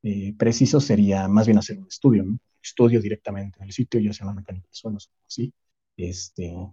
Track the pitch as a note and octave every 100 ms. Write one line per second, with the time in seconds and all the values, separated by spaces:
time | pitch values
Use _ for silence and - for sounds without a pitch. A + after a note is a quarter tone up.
0 | G#2+ G2+ G2 G#2 A2+ A2+ C3 D3+ C#3+ G#2
1 | G2+ G2 F#2+ G#2 A2+ G#2+ - G2 - -
2 | C#3 G#2+ F#2 A#2 _ _ - - A#2+ A#2
3 | G2+ G#2 - G2 G2 - G2 - A#2+ A#2+
4 | G#2 G#2 G2 G2+ G2 F#2 - - A2 G#2
5 | - _ _ - C3 _ _ _ _ -
6 | F2+ F2+ - - F2 F2 F#2